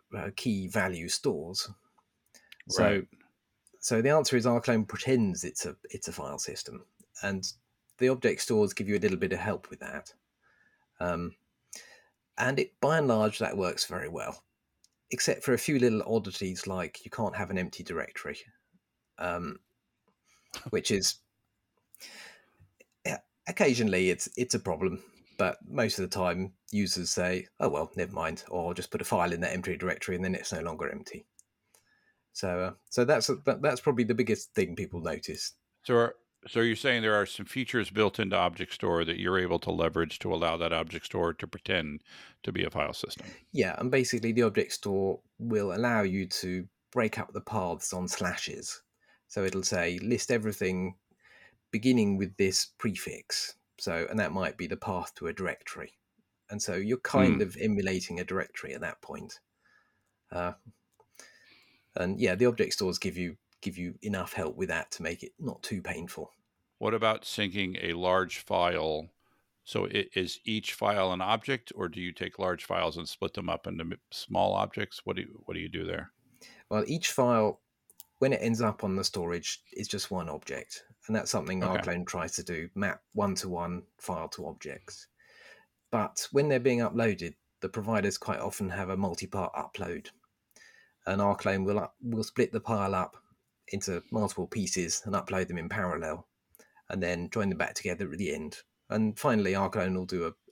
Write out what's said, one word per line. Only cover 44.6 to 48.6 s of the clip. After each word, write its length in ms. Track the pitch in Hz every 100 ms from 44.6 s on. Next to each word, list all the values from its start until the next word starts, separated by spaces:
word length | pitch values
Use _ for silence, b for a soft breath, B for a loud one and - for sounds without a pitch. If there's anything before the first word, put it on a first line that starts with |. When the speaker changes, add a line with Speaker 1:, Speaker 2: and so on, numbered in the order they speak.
| -
Speaker 1:
Store 500 | - 101 98 98 - _ -
will 340 | 117 107 101
allow 300 | 92 120 113
you 240 | 98 95 92
to 400 | - 92 92 90 _ _
break 260 | 127 110 110
up 160 | -
the 80 | -
paths 520 | - 107 90 82 -
on 140 | 92 90
slashes. 760 | - 90 - - -